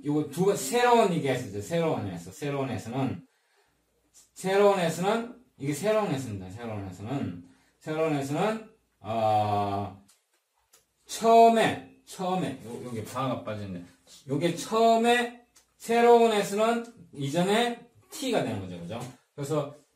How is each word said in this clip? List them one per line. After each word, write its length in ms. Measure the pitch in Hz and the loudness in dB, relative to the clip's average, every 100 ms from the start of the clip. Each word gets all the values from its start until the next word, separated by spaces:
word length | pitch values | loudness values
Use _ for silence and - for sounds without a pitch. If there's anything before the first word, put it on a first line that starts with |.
요거 280 | 143 151 139 | -4 -2 -2
두 160 | 175 190 | 2 2
번, 100 | 196 | 2
새로운 560 | - 240 247 233 202 | 0 2 6 6 6
이게 200 | 156 135 | 2 -2
S죠. 280 | 131 110 101 | -2 -4 -10
새로운 460 | - 170 160 113 101 | -4 -2 0 -2 -6
S, 240 | 87 87 | -10 -14
새로운 380 | - 143 139 131 | -10 -6 -4 -4
S는, 560 | 131 113 123 131 95 - _ _ _ _ _ _ _ _ _ _ | -6 -6 -4 -4 -4 -14 _ _ _ _ _ _ _ _ _ _
새로운 480 | - 190 196 202 190 | -10 -2 4 4 4
S는, 580 | 170 165 190 226 233 - _ - | 0 -2 0 -2 -4 -14 _ -10
이게 160 | 139 | -6
새로운 360 | 147 208 214 196 | -2 0 0 0
S입니다. 360 | 135 113 101 92 | -4 -6 -10 -12
새로운 380 | 107 117 104 98 | -12 -10 -10 -10
S는, 560 | 90 107 139 98 85 - _ _ _ | -12 -8 -6 -6 -8 -16 _ _ _
새로운 340 | 160 156 160 | -8 -2 0
S는, 560 | 143 135 156 208 220 - _ _ _ | -2 -2 -2 -2 -4 -10 _ _ _
어, 1000 | 101 113 110 107 104 104 101 98 98 - _ _ _ _ _ _ _ _ _ _ - | -8 -2 2 2 2 0 -2 -4 -6 -12 _ _ _ _ _ _ _ _ _ _ -16
처음에, 960 | - 226 226 226 226 196 131 - - | -2 6 8 8 6 2 -2 -10 -20
처음에, 560 | - - 180 185 - - | -18 -8 -4 -2 -4 -8
요, 200 | 110 120 | -12 -14
요게 200 | - 110 | -10 -10
바가 380 | - 123 131 117 | -8 -4 -4 -4
빠졌는데, 420 | - 104 98 87 - _ _ - 135 | -6 -10 -10 -12 -14 _ _ -20 -6
요게 280 | 147 170 170 | -2 -2 -4
처음에 880 | - 220 226 226 233 240 240 - _ _ _ _ | -4 2 4 4 4 2 0 -8 _ _ _ _
새로운 560 | - 233 233 240 226 | -2 4 8 8 6
S는 540 | 208 175 196 226 233 - - - | 2 0 0 0 0 -4 -14 -18
이전에 720 | 139 135 165 185 214 240 233 - _ _ | -8 -4 0 2 2 0 -2 -12 _ _
T가 320 | - 262 196 | -8 -2 -2
되는 180 | 127 104 | -2 -6
거죠. 200 | 90 87 | -10 -12
그죠? 200 | 85 117 131 - _ | -12 -12 -12 -16 _
그래서 400 | - 135 151 135 - _ | -12 -4 -4 -4 -10 _